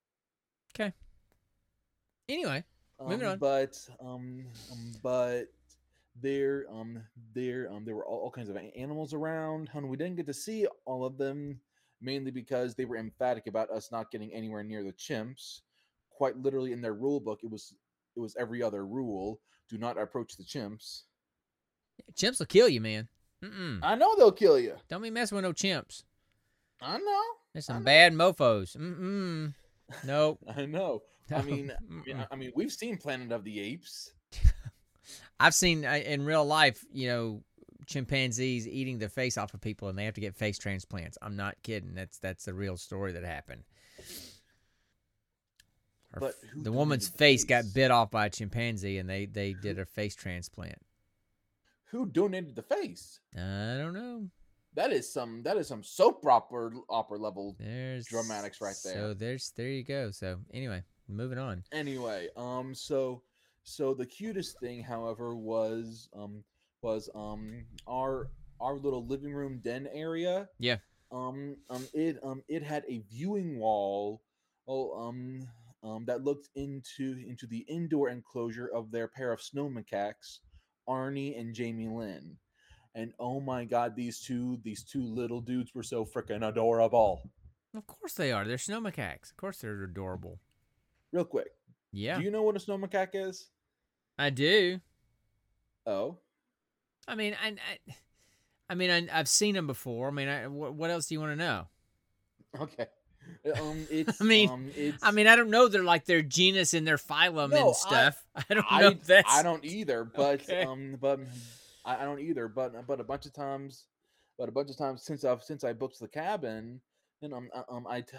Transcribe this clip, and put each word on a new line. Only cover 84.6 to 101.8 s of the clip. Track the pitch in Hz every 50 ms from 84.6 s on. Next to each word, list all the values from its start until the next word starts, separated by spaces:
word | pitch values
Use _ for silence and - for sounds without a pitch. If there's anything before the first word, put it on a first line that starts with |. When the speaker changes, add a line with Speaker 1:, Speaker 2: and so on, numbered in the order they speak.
| 110
Speaker 2:
these | 113 104 - -
two | - - 139 127
little | 117 110 123 120 113 120 120
dudes | 117 123 127 127 120 - -
were | 131 110
so | - 131 117 110
frickin' | 101 - 123 - - 107 107 113
adorable. | 107 107 117 113 117 117 113 113 110 117 117 110 101 90 - - - - _ - - - _ _ _ -
Speaker 1:
Of | 220 -
course | - - - 415 330 -
they | - 165 135
are. | 120 101 101
They're | 110 123 127
snow | - - 208 226
macaques. | 226 202 - - 117 90 67 - - -
Of | - -
course | - - 95 -
they're | - 110 107 101 95
adorable. | 92 85 98 95 92 92 92 - 87 87 87 - _ _ _ _ _ _ _ _ _ _ _ _ _ -
Speaker 2:
Real | 175 175
quick. | - - 117 - - - _ _ _ - _ _ _
Speaker 1:
Yeah. | - 101 104 123 175 185
Speaker 2:
Do | 170
you | 202
know | 208 220
what | 214 214 208
a | 196
snow | - - 196 190
macaque | 196 185 208 190 190 190 -
is? | 196 190 190 185 - - - _ _ _ _ _ _ _ _ _ _ _ _ _ -
Speaker 1:
I | 143 143
do. | 139 123 143 160 196 214 185 175 185 185 - _ _ _ _ _ _ _ _ _ _ _ _ _ _ _ _ _ _ _ _
Speaker 2:
Oh? | 113 101 95 107 143 180 180 _ _ _ _ _ _ _ _ _ _ _ _ _ _ _ _ - -
Speaker 1:
I | 240
mean, | 220 214 208 208 -
I, | 214 220
I, | 208 202 - - 190 - - - - - _ _ _ _ _ _ _ _ _ _ _ _ _ -
I | 180
mean, | 180 185 180
I, | 175 170 170 - - 160
I've | 151 127
seen | - - 208 214 202
'em | 190 160 143
before. | 127 - - 131 117 117 127 139
I |
mean, | 143 143 135 139
I, | 143 139 110
wh-, | 135 143 143 151 127 147
what | 147 165 165
else | 175 165 151 -
do | 165
you | 156
wanna | 156 151 147
know? | 151 170 170 117 95 - - _ _